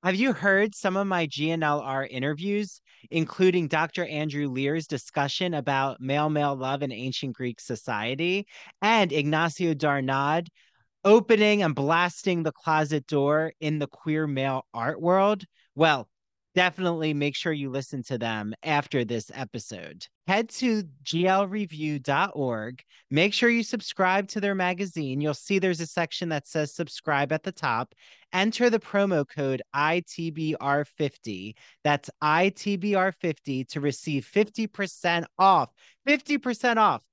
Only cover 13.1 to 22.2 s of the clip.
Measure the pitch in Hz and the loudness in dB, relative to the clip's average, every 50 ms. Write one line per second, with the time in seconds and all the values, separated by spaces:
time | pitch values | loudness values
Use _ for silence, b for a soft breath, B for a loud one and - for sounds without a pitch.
13.1 | 156 143 139 143 147 151 160 160 - _ 160 151 156 151 147 135 - - - 160 | 0 2 2 4 2 2 0 -2 -6 _ -4 -2 -2 -2 -4 -6 -8 -10 -4 -2
14.1 | 151 156 156 151 143 131 135 135 135 131 - _ - 113 117 127 151 - 156 170 | -2 0 0 -2 -2 -2 -2 -2 -2 -4 -6 _ -8 -4 -4 -4 -4 -2 0 2
15.1 | 180 190 196 202 214 196 180 - _ _ _ _ _ 135 156 160 151 135 117 _ | 4 4 4 2 2 0 -6 -18 _ _ _ _ _ 2 4 4 4 2 -2 _
16.1 | _ _ _ _ _ _ _ _ _ 180 180 185 165 - 185 185 170 160 156 156 | _ _ _ _ _ _ _ _ _ 2 2 2 2 0 -2 -2 0 0 0 0
17.1 | 151 143 143 147 139 - - 175 156 147 139 135 127 139 131 - - 135 120 - | 0 0 0 -2 -2 -2 -2 -2 -2 -2 -4 -4 -4 -6 -6 -6 -8 -8 -6 -4
18.1 | 135 120 117 113 113 107 104 104 110 - - 160 156 143 143 - - 139 120 107 | -4 -4 -2 -2 -4 -4 -4 -6 -8 -8 -4 0 0 0 0 0 -2 -2 0 0
19.1 | 120 113 104 - - 127 135 107 - 120 - - 113 92 85 76 76 - - - | -2 -6 -6 -8 -10 -10 -10 -10 -10 -12 -12 -12 -14 -14 -14 -16 -16 -18 -20 -20
20.1 | _ _ _ - 190 208 233 226 - - 254 247 226 214 202 160 135 _ 139 - | _ _ _ 0 0 0 0 -2 -6 -2 0 0 0 0 -2 -6 -12 _ -10 -4
21.1 | - 165 175 185 190 190 202 190 190 214 208 175 156 151 156 151 151 143 127 - | -2 0 2 4 4 2 2 0 -2 -6 -6 -6 -6 -6 -6 -4 -4 -4 -2 0
22.1 | 139 143 | 0 0